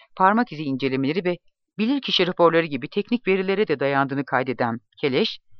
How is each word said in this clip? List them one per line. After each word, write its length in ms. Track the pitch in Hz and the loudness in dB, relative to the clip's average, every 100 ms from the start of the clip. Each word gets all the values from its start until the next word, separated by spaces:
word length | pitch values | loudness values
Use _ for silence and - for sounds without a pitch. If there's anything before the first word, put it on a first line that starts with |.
| _ - | _ 0
parmak 360 | 185 214 240 | 2 2 0
izi 100 | 151 | -4
incelemeleri 600 | 151 135 135 131 135 165 180 | -4 -2 -2 0 0 0 -2
ve 120 | 170 _ _ _ - | -4 _ _ _ -4
bilirkişi 480 | 220 277 254 - 175 | -2 0 -2 0 0
raporları 400 | 185 170 165 160 | 4 4 4 0
gibi 220 | 139 147 | -4 -6
teknik 380 | - 202 240 - | -6 -2 -2 0
verilere 420 | 190 190 196 214 | 0 0 0 0
de 120 | 139 | 0
dayandığını 440 | 139 139 135 135 135 | 0 2 0 -2 -2
kaydeden 540 | 131 127 117 123 113 - _ | -2 -2 -2 -2 -4 -10 _
Keleş, 380 | 147 131 220 - _ - | -2 0 0 -4 _ -20